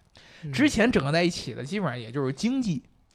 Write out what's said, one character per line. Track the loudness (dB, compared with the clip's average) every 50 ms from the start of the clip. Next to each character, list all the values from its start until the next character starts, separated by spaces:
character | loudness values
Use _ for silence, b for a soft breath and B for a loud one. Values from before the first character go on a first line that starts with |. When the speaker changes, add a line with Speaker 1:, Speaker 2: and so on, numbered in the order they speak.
| _ _ _ b b b b b b
Speaker 1:
嗯。 | -6 0
Speaker 2:
之 | 4 4 4
前 | 6 4 4 4
整 | 4 2 2
合 | 2
在 | 2 2 2
一 | 2
起 | 0 -2 -8 -10 -10
的 | -10 -8
基 | -6 -4 -2
本 | -2 -2
上 | -4 -6
也 | -8 -8
就 | -4 -4 -2
是 | -2
经 | -2 -2 -2 -2 0 0
济。 | 0 0 -2 -4 -4 _ _ _ _ _ _